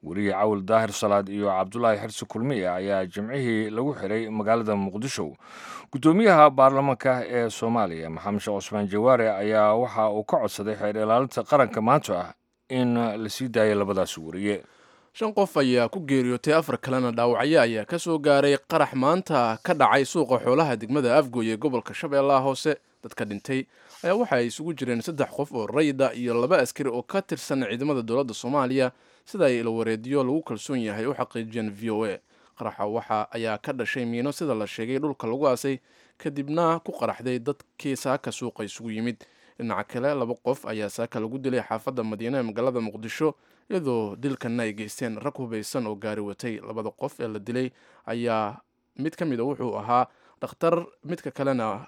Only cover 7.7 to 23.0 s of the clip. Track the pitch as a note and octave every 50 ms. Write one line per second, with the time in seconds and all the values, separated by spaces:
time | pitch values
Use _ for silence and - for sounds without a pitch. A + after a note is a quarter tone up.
7.7 | A#2 A#2 G#2+ F#2 E2+ D#2+ D#2+ E2 E2 E2+ - G#2 G#2 G#2 - - G#2 G2 F#2+ -
8.7 | G#2+ G#2 G#2 G2 F#2+ G#2 A2 B2+ C3 A#2+ A2+ A2 G#2 F#2+ G#2 G#2+ G#2+ G#2+ G#2 G#2
9.7 | G#2+ A2+ B2 A#2 - A2+ A2 A2 G#2 G#2+ G#2+ - - D#3+ A#2+ G#2 - - G2+ G#2
10.7 | G#2+ G2 G2+ G#2 G#2 A2 G#2+ G#2+ A2 A#2+ C3+ B2 - - A2+ - - D3 C3 A2
11.7 | - A#2 A2 A#2 C3+ D3+ - - G2+ F2 F2+ - - _ _ _ _ _ _ _
12.7 | C3 B2+ B2+ B2 A#2+ A#2+ A#2 A2+ G#2 A2 A2 G#2 - - C3 B2+ A2+ A#2+ G#2+ G#2+
13.7 | G#2 G2+ G2+ G2 G2+ F#2+ F#2 E2+ - - D#2+ D#2+ D#2+ F#2 G2+ G#2 G#2 F#2 - _
14.7 | _ _ _ _ _ _ _ _ _ - A3+ G#3+ G#3+ G#3+ G3+ F#3 - D#3 C#3 B2+
15.7 | B2 B2 A#2+ A2+ - F3+ D#3+ C#3 C#3 C3+ B2+ B2 B2 A#2+ - D#3 D3 D#3+ D#3 -
16.7 | B2+ A#2 - C#3 C3 B2+ B2+ B2 A#2 A#2 A#2 A#2+ A#2+ G2 A#2+ C#3+ D#3+ D#3 B2 A#2
17.7 | A#2 A2 G#2 - E3+ E3+ - F3 E3 D3+ C#3+ D3+ C#3+ C#3 C#3 C#3+ C#3+ C#3 _ _
18.7 | - D#3 D3 - - C3 B2+ C#3+ E3 F#3 F3+ - D#3+ C3+ A#2+ A2+ A2+ A2 _ -
19.7 | F3+ D3+ C3+ G#2 G#2+ C#3 C#3 - - - D3 A#2+ C3 A#2 - A#2 B2 C#3+ E3 D3
20.7 | B2 G#2+ A2 G#2+ B2+ D3 C3+ A#2+ A#2+ D3 D3+ C3 A#2+ B2 A2+ A2 A2+ G#2+ A2+ A#2
21.7 | B2+ A#2+ - - G2+ - - D#3 C#3 C#3 C#3 C#3 C#3+ C3+ C3 C#3 C3+ - - D#3
22.7 | D3 - _ _ _ _